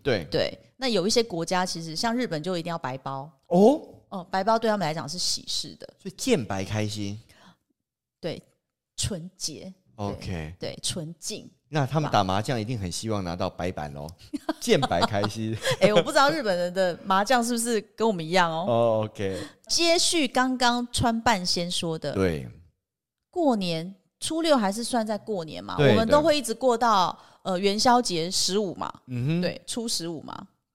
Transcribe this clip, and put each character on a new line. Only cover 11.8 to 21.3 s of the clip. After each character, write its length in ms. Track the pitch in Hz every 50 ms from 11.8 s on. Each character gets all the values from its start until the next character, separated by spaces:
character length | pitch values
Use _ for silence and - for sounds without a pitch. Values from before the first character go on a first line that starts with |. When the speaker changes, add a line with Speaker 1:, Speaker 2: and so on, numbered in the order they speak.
| 135
Speaker 1:
他 120 | 117 143 160
们 120 | 147 -
打 120 | - 107 98
麻 200 | 92 92 101 107
将 180 | - 131 113
一 40 | 104
定 120 | 113 131 110
很 140 | 95 87 82
希 160 | - - 113
望 160 | 107 101 92
拿 100 | 87 85
到 140 | 90 98 90
白 240 | - - 87 90 80
板 180 | 80 76 73 71
咯。 120 | 71 73 78 87 - - - -
<laughs> 280 | 285 - - 302 -
见 180 | - 240 220 156
白 220 | 127 - 92 -
开 220 | 226 - 104 202 -
心。 340 | 104 104 113 110 110 113 107 - 523
Speaker 2:
<laughs> 120 | 508 -
哎， 100 | 190 202 214
我 80 | 185 165
不 80 | 269
知 80 | 285 302
道 100 | 269 285
日 140 | 320 320 240
本 120 | 208 180
人 200 | 175 175 180 180
的 240 | 190 185 180 165 - -
麻 220 | 196 190 190 208
将 180 | 202 262 240 233
是 100 | 240 247
不 40 | 233
是 220 | 226 240 233 208 202 - _
跟 100 | - 220
我 60 | 226 202
们 100 | 170 160
一 80 | 156
样 200 | 175 185 175 165
哦。 160 | 160 160 175 202
Speaker 1:
哦， 60 | 117 117 117 117 110 110 107
OK。 380 | 107 - - 104 95 95 87 - - - _ _
Speaker 2:
接 320 | - - - 339 339 330 349
续 300 | - - 349 330 277 226
刚 300 | - 254 254 262 254 247
刚 280 | 254 240 240 240 240 - -
川 260 | - 269 240 226 226 226
半 220 | 247